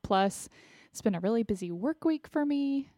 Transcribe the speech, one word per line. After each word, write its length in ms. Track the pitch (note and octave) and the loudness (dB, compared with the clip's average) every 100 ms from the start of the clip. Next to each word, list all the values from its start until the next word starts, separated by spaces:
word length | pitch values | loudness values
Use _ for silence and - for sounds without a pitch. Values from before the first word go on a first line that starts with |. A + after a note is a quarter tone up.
Plus, 440 | - F#3+ G3 - - - - - - | 0 4 4 0 -12 -20 -20 -20 -20
it's 100 | - | -4
been 140 | A3+ F3 | -2 0
a 40 | |
really 220 | F#3 A#3 | 0 0
busy 300 | A3 F#3+ F3+ | 0 -4 -4
work 320 | F3 B3+ D#4+ | -4 -4 -2
week 240 | D#4+ D#4 - | 0 -2 -2
for 180 | D4+ D4 | -2 0
me. 440 | C#4+ C#4 C#4 C4+ | 0 0 -2 -4